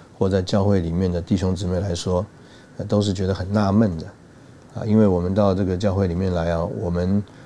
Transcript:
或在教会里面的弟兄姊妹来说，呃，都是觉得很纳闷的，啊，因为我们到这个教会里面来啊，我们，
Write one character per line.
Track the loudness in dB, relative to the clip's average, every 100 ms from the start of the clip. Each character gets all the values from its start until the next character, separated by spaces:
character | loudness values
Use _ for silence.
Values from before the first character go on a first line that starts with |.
| -20 -2
或 | 0
在 | 0
教 | 0 0
会 | 2 2
里 | 0
面 | -2 -2
的 | -2
弟 | -2 0
兄 | 0
姊 | -2 -2
妹 | -2
来 | -4
说， | -4 -2 -2 -4 -12 -20 -20 -16 -12
呃， |
都 | 0 0
是 | 2
觉 | 0 -2
得 |
很 | -2 -2
纳 | 0 2
闷 | 2 2 -2
的， | -10 -16 -20 -20 -20 -20 -16 -8
啊， | 2
因 | 4
为 | 4
我 | 2
们 | 0
到 | 2 2
这 | 2
个 | 0 0
教 | 0
会 | 0 0
里 |
面 | 0 -2
来 | 0 0
啊， | -2
我 | -4 -4 -4
们， | -2 0 0 -2 -14